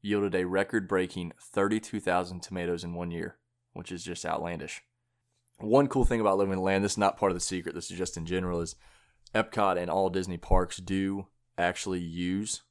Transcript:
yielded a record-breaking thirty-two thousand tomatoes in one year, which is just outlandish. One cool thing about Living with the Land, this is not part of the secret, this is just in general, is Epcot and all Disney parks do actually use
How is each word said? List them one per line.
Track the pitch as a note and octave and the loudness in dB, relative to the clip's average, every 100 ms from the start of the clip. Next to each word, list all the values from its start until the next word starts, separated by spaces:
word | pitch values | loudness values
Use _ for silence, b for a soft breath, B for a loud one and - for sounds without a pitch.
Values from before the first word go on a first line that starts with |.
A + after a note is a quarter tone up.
yielded | G2+ G#2 G2+ | 0 2 2
a | F#2 F2+ | 0 0
record-breaking | F#2+ G2 A2+ F#2 G2 F#2 F#2 F2 - | 0 2 -2 0 0 0 -4 -8 -12
thirty-two | - G#2+ G2+ A2 - G#2+ | -4 0 2 0 -2 -4
thousand | F#2 F2+ F2+ F2+ | 0 0 0 -8
tomatoes | - F#2 F2 E2+ | -8 -6 -4 -4
in | E2+ | -6
one | F2 F2 | -8 -6
year, | E2+ E2+ - _ _ _ | -6 -8 -10 _ _ _
which | - F2 | -16 -12
is | F2 | -12
just | F2 F2 | -10 -8
outlandish. | F2 E2+ E2+ F2 - - _ _ _ _ _ _ _ _ | -4 -4 -4 -8 -10 -14 _ _ _ _ _ _ _ _
One | G#2+ C3 C#3 | 4 4 6
cool | C3+ | 4
thing | A#2+ A#2 | 4 6
about | G#2+ F#2+ | 4 4
Living | G2 | 4
with | F#2+ | 2
the | |
Land, | F#2+ G2 | 4 4
this | G2+ | 2
is | - | 4
not | G2 - | 4 4
part | G2+ | 0
of | |
the | F2 | 2
secret, | - F#2 E2+ | -4 -4 -4
this | D#2+ - | -8 -10
is | E2+ | -6
just | F#2 | -6
in | - | -6
general, | E2 F#2 F2+ E2+ | -4 -2 0 -2
is | E2+ - b b b b - | -4 -8 b b b b -2
Epcot | A2 - A2+ G2 F2+ | -2 0 2 2 2
and | F2 | 0
all | F#2 F#2+ | 0 0
Disney | F#2 F#2 E2+ | 0 -4 -8
parks | - F#2 F2+ - | 2 2 2 -6
do | F#2 F#2+ F#2+ G2 F#2+ _ _ - | -4 -2 -2 -4 -10 _ _ -2
actually | F2 F2+ G2 F#2 | -2 0 -6 -4
use | E2+ E2+ F2+ F#2+ G#2+ - _ | -6 -4 -2 -2 -4 -8 _